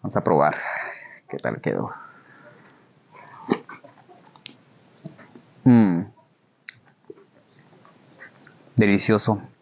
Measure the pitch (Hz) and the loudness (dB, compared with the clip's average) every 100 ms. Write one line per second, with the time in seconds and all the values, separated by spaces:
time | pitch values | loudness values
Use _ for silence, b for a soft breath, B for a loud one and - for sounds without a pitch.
0 | 104 101 - 82 73 - B B B B | -4 -4 2 4 2 0 B B B B
1 | B B _ - - 55 - 50 - B | B B _ -10 -8 -6 -4 -4 -6 B
2 | B B B B B B B B B _ | B B B B B B B B B _
3 | _ - - - - - - - - _ | _ -20 -20 -20 -6 -6 -6 -20 -20 _
4 | _ - - - - - _ _ _ _ | _ -20 -20 -20 -20 -20 _ _ _ _
5 | - - - - _ _ 127 120 104 85 | -20 -20 -20 -20 _ _ 4 4 4 0
6 | 104 - _ _ _ _ - _ _ _ | -4 -14 _ _ _ _ -20 _ _ _
7 | _ - 403 _ _ - _ _ _ _ | _ -20 _ _ _ -20 _ _ _ _
8 | _ _ - _ - _ _ - 104 101 | _ _ -20 _ -20 _ _ 2 4 4
9 | - 107 - 104 - _ | 2 0 2 -4 -4 _